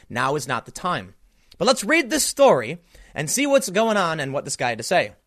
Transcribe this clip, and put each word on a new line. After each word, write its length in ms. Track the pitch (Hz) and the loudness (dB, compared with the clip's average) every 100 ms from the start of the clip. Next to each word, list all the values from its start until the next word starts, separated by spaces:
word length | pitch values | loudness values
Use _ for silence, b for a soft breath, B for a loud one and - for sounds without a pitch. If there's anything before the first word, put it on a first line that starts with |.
| b | b
now 260 | 117 131 147 | -2 -2 -2
is 120 | 127 | -4
not 180 | 117 - | -6 -6
the 60 | |
time. 440 | - 180 151 90 - _ b b b | -8 -4 -4 -8 -20 _ b b b
But 80 | 170 | 2
let's 180 | - | 2
read 260 | 202 330 240 | 2 0 2
this 160 | 294 - | -2 -2
story 540 | - 269 147 110 170 b b b - | 4 6 4 0 -10 b b b -8
and 160 | 151 | -4
see 160 | 196 285 | 0 4
what's 220 | 277 - | 2 2
going 260 | 185 226 208 | 0 2 2
on 240 | 170 160 | 0 -2
and 140 | 135 | -4
what 100 | 139 | -6
this 140 | - - | -6 -4
guy 120 | 127 | -4
had 80 | 110 | -4
to 40 | |
say. 300 | - 175 104 - | 0 0 0 -6